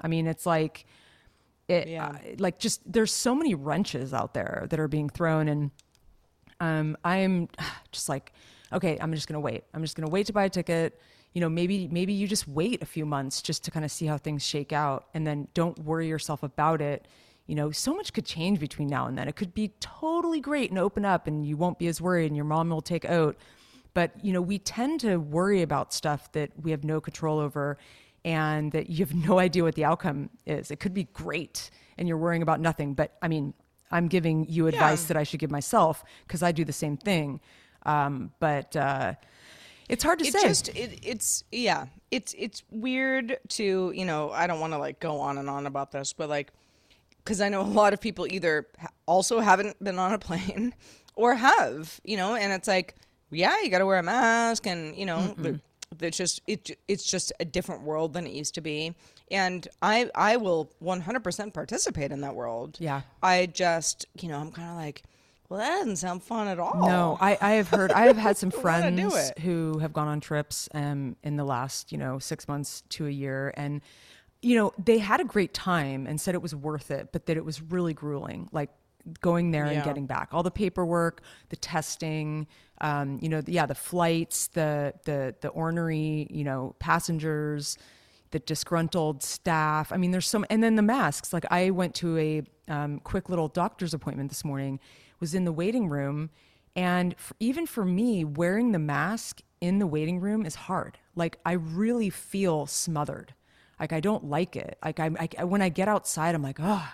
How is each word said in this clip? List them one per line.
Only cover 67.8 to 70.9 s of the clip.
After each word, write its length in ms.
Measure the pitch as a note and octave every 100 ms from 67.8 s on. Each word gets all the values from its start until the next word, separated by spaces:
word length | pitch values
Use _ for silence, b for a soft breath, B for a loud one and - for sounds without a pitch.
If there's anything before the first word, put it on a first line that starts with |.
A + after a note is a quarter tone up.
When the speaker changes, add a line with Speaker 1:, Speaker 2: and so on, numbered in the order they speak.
| F#3+
Speaker 1:
I 160 | G3+ A#3+
have 100 | A3
had 200 | G#3+ G3+
some 120 | F#3+
Speaker 2:
<laughs> 80 | -
I 40 |
don't 20 |
wanna 280 | G#3+ E3+ E3
do 180 | F3+ G3
Speaker 1:
friends 220 | A#3+ C3+ -
Speaker 2:
it. 20 |
Speaker 1:
who 400 | F3 E3+ D#3+ D#3
have 140 | D#3
gone 140 | D3+ D3+
on 120 | D3+
trips, 500 | - D3+ D3 - -
um, 420 | D3+ D3